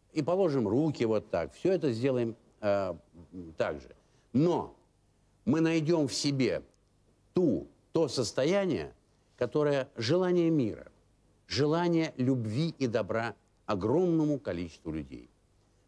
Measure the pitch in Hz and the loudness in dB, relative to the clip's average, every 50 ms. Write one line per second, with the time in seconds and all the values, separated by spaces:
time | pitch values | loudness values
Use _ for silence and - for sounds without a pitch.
0 | _ _ - 156 139 170 175 190 196 165 139 135 113 98 107 135 160 160 - - | _ _ -6 -4 -2 0 2 2 2 2 2 2 2 2 2 2 0 0 0 0
1 | 120 110 110 104 101 - - 85 82 - - - - 175 190 170 160 139 113 110 | 0 0 0 0 -2 -2 -4 -4 -4 -4 -6 -4 -2 0 0 0 0 -2 -2 0
2 | 123 139 131 123 120 113 107 - _ _ _ - 107 104 101 101 98 92 85 80 | 0 0 0 0 -2 -4 -6 -10 _ _ _ -6 -2 0 0 0 0 -4 -6 -8
3 | - _ - 87 85 - - 92 85 80 80 - 117 92 78 71 69 - - _ | -12 _ -20 -20 -20 -18 -14 -14 -14 -10 -6 -4 -4 -4 -4 -8 -10 -18 -20 _
4 | _ _ _ _ _ _ - 127 156 175 165 120 90 - - _ _ _ _ _ | _ _ _ _ _ _ 0 2 2 2 2 0 -2 -6 -12 _ _ _ _ _
5 | _ _ _ _ _ _ _ _ - 107 139 165 160 160 165 165 151 147 175 160 | _ _ _ _ _ _ _ _ -2 0 2 2 4 4 2 2 2 2 2 2
6 | 147 127 - - - 143 139 131 127 104 82 73 - - _ _ _ _ _ _ | 2 0 -2 -2 -2 0 0 2 2 2 0 -2 -6 -10 _ _ _ _ _ _
7 | _ _ _ _ _ _ - 180 180 143 98 78 - - - _ _ _ - 160 | _ _ _ _ _ _ 0 2 2 4 2 0 -4 -8 -18 _ _ _ -2 0
8 | 165 139 - 139 117 98 - 135 131 160 190 202 196 180 131 87 73 67 - _ | 0 0 0 -2 -2 -2 0 0 0 2 2 0 0 0 -2 -2 -4 -8 -12 _
9 | _ _ _ _ _ _ _ - 123 120 - 151 147 147 143 139 127 - - - | _ _ _ _ _ _ _ -4 -4 -2 0 0 2 2 2 0 -2 -4 -6 -6
10 | 113 113 165 180 185 180 180 175 170 165 165 147 120 101 78 62 - - _ _ | -2 0 2 2 2 2 2 2 2 2 2 2 0 0 -4 -8 -14 -20 _ _
11 | _ _ _ _ _ _ _ _ _ - - 120 147 147 156 170 175 170 170 165 | _ _ _ _ _ _ _ _ _ -6 -2 0 0 0 0 0 0 2 2 0
12 | 160 147 - - 127 127 135 127 113 110 107 135 165 165 - - 135 117 107 117 | 0 -2 -2 -2 0 0 0 0 -2 -4 -2 -2 -2 -2 -2 -2 -2 -2 0 -2
13 | 104 87 107 113 117 113 - _ _ _ _ _ _ - 107 92 90 110 131 170 | -2 -2 -2 -4 -4 -4 -8 _ _ _ _ _ _ -4 -4 -2 0 2 2 2
14 | 185 175 165 160 151 151 147 131 - 104 90 87 90 82 - - - 80 78 80 | 2 2 2 2 2 0 0 -2 -4 -6 -6 -6 -6 -8 -10 -12 -10 -8 -8 -8
15 | 73 67 67 58 60 - _ _ _ _ _ _ _ _ _ _ _ | -8 -10 -14 -18 -18 -20 _ _ _ _ _ _ _ _ _ _ _